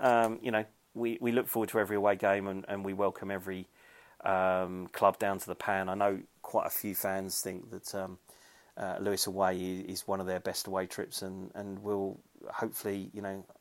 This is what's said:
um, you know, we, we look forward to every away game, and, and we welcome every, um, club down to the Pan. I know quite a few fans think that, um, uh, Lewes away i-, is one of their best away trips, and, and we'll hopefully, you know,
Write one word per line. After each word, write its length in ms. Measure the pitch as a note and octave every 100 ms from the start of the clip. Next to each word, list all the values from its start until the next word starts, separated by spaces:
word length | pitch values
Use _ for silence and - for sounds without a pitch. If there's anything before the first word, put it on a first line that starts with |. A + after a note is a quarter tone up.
um, 380 | C3 A#2 A2+ A#2
you 100 | B2
know, 140 | A2 G#2+ _ _
we, 240 | A#2 A#2 A#2
we 100 | A#2+
look 160 | A#2+ -
forward 220 | A2+ G#2+
to 80 | A2+
every 180 | G2+ G#2
away 200 | G2+ F#2+
game, 300 | G#2 G2 G2
and, 180 | F#2+ F#2+
and 160 | G2+
we 100 | G2
welcome 360 | G2 G2+ - G2
every, 380 | G2 F#2 F#2 F#2 _ - - - -
um, 640 | - F#2+ F#2 F#2 F2+ F#2 F2+
club 260 | - G2+ -
down 200 | G#2 G2
to 80 | -
the 80 |
Pan. 340 | F2+ - G2 F#2
I 60 |
know 260 | G2 G2+ F#2+ - _
quite 240 | - G#2+ E2
a 40 |
few 240 | - G#2
fans 460 | F#2 G2+ F#2+ F#2+ -
think 300 | F#2+ F#2 F2+
that, 240 | F#2+ -
um, 240 | G2+ F#2+ F#2 - - - - _ -
uh, 200 | F#2+ F#2
Lewes 260 | G2 G2 -
away 280 | F#2+ F#2+
i-, 360 | F#2 F#2 F#2 F#2
is 160 | F#2+ -
one 140 | G2
of 60 | F#2
their 120 | F#2
best 280 | F#2 F2+ -
away 200 | F#2+ F#2
trips, 360 | - - -
and, 280 | F#2+ F#2+ F#2
and 280 | - G2+ G2
we'll 360 | G#2 G2+ G2 - - _ -
hopefully, 580 | - A2+ - G#2+ G2+ F#2+
you 100 | G2+
know, 220 | G2 G2 F#2+ -